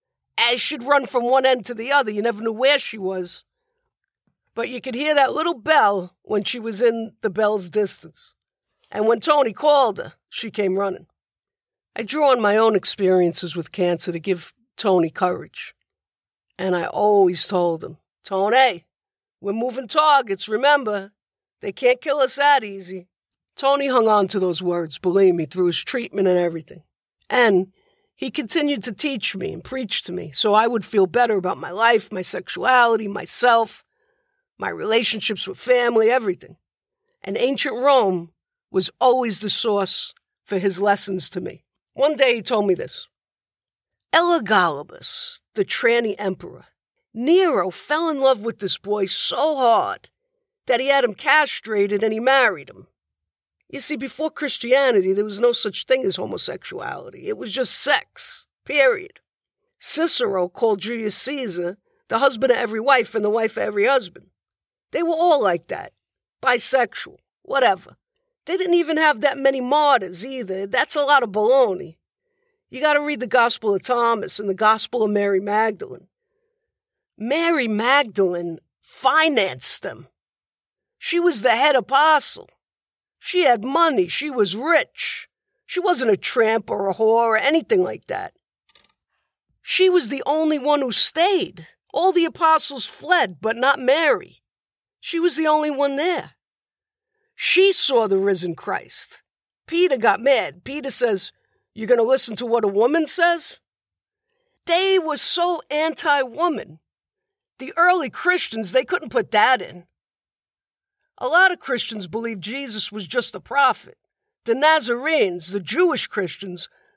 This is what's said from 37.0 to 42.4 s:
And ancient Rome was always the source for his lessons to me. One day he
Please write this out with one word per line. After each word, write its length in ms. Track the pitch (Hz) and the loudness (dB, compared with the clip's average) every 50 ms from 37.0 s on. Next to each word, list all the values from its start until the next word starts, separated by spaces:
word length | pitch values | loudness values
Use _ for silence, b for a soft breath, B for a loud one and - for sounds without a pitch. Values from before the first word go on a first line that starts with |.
| _ _ _ _ | _ _ _ _
And 160 | - - 196 - | -10 -8 -4 -2
ancient 380 | 240 262 277 - - 285 233 | 0 0 0 0 -2 -4 -4
Rome 560 | 240 254 285 277 254 214 190 185 170 170 165 _ _ _ _ _ _ _ _ | 0 2 4 4 6 4 4 0 -2 -4 -8 _ _ _ _ _ _ _ _
was 180 | - 190 185 - _ - | -4 -4 -4 -4 _ 2
always 380 | 233 254 247 254 247 226 196 - | 4 4 4 4 2 -2 -4 -4
the 100 | 208 202 | -2 -4
source 640 | - - - 233 208 208 190 185 - - - - - _ _ _ _ _ _ | -4 -2 0 0 0 0 -2 -2 -4 -6 -8 -10 -14 _ _ _ _ _ _
for 120 | - 208 185 | -6 -4 -2
his 240 | 190 202 180 175 | -2 -2 -2 0
lessons 480 | 202 208 202 202 - 202 190 185 - - | 2 2 2 2 0 -4 -4 -4 -4 -4
to 100 | - 180 | -4 -6
me. 240 | 185 - - - _ _ _ _ _ _ _ | -10 -10 -12 -14 _ _ _ _ _ _ _
One 220 | - 269 302 302 | 0 0 0 2
day 200 | - 269 254 247 | 2 2 2 2
he 60 | 226 | -2